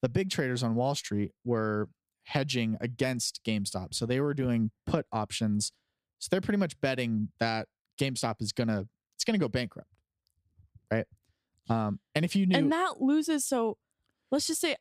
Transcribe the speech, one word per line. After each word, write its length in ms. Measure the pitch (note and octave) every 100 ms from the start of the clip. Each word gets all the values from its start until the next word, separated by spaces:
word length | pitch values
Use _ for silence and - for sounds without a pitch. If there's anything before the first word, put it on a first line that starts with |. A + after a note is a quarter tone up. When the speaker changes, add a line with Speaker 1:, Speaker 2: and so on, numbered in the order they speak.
Speaker 1:
The 60 | C3
big 220 | A#2+ F#3+
traders 320 | - C3+ B2
on 120 | B2 A2+
Wall 180 | C3
Street 380 | C#3+ - G#2 G2+ _
were 440 | A#2+ A#2 A2 G#2 G#2+ _ _ _
hedging 520 | - D3 C#3 B2+ A2+ A2
against 640 | B2 A#2+ C3 B2+ - -
GameStop. 500 | - G#2+ G2+ G2 F2
So 120 | - A2+
they 140 | B2+
were 140 | D3
doing 360 | C3+ B2+ A#2+ A2 _ -
put 200 | E3 -
options. 600 | A#2 G#2+ - A2 G#2 G#2 _ _ _ _ _
So 80 | -
they're 100 | F#3
pretty 180 | F#3+ G3+
much 220 | F#3 -
betting 500 | C#3 B2+ A#2+ A2 G#2 _
that 300 | A#2 A2+ - _ _ -
GameStop 400 | C#3 B2+ B2 A2
is 100 | G#2
gonna, 360 | - A#2 G#2+ G2 _ _
it's 100 | _
gonna 140 | - A3
go 100 | C#3+
bankrupt, 400 | B2 B2 - - _ _ _ _ _ _ _ - - _
right? 160 | A2 B2 - _ _ _ _ -
Um, 300 | A2+ G#2+ G2+ _
and 100 | -
if 120 | E3+ G3
you 100 | F#3+
knew 100 | A3
Speaker 2:
And 160 | C#4+
that 280 | D#4+ F4+ -
loses, 440 | C4 D4+ D#4 D#4 -
so 320 | C4 A3+ - _ _ _ _ _
let's 160 | C#4 -
just 140 | D#4+
say 160 | E4+ C4+